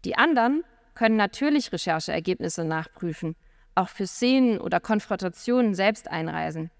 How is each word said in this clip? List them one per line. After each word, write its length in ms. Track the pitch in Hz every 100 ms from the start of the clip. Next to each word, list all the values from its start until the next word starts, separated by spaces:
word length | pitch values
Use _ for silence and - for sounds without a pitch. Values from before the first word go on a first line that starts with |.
Die 100 | 269
anderen 480 | - 285 269 233 294 - _ _
können 220 | - 226 220
natürlich 540 | 202 - 294 294 -
Rechercheergebnisse 920 | 170 - 160 - 160 165 185 170 -
nachprüfen, 720 | 165 160 160 - 175 160 165 165 _ _ _
auch 140 | - 180
für 180 | - 190
Szenen 520 | - 247 262 247 214
oder 200 | - 175
Konfrontationen 960 | - 214 - 190 185 - - 247 226
selbst 340 | 185 196 214 -
einreisen. 640 | 165 160 160 160 160 160